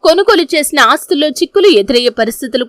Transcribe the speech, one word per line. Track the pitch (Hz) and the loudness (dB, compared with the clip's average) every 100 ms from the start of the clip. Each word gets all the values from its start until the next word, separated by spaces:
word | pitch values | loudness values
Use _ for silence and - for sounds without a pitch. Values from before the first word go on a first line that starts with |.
కొనుగోలు | 269 339 392 415 320 | 2 2 2 0 0
చేసిన | 330 285 302 240 | -2 -2 0 2
ఆస్తుల్లో | - - 311 302 285 | 0 -2 -2 -2 -2
చిక్కులు | 349 - 392 254 | -4 2 4 4
ఎదురయ్యే | 196 240 240 240 | 2 0 -2 -2
పరిస్థితులు | 220 226 262 247 | -6 -4 -8 -6